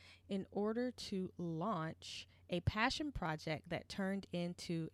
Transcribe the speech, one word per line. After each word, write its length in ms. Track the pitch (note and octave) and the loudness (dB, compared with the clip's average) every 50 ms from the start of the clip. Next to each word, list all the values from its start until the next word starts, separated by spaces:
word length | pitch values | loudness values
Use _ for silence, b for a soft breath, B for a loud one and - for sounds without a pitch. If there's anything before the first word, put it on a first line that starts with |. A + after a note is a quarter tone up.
| B B B B B - | B B B B B -2
in 160 | G3 F#3+ F#3 - | -2 -2 -2 -2
order 400 | - G3 G#3 G#3+ A3 A#3 B3 B3+ | -2 0 2 2 2 2 2 0
to 400 | A#3+ - - - G#3 F#3+ F#3 F3 - - | -2 -4 -6 -2 0 0 0 -2 -2 -4
launch 880 | F3 E3+ E3 D#3+ E3+ A3 G#3 E3 D#3 D#3+ - - - - - - - b b b b b | -2 -2 0 0 0 0 0 0 0 -2 -4 -6 -10 -10 -10 -10 -10 b b b b b
a 80 | F3+ F3 - | -2 2 4
passion 500 | - - G#3+ A3+ C4 - - D#4 D4 B3+ | 4 4 6 4 4 4 2 -2 -2 -2
project 560 | - F#3 D#3+ D#3 D#3+ - D#3+ D#3 C#3 - E3+ | 0 0 0 0 0 0 -2 -2 -2 -2 -4
that 200 | E3+ - - - | -4 -4 -4 -4
turned 380 | - - G3 F#3+ G3 G3 F#3+ - - | -2 0 0 2 0 -2 -2 -4 -2
into 560 | F3 F3 F3 F3 - - - E3+ E3 D#3+ - | -2 -2 -2 -2 -6 -4 -2 0 0 0 -2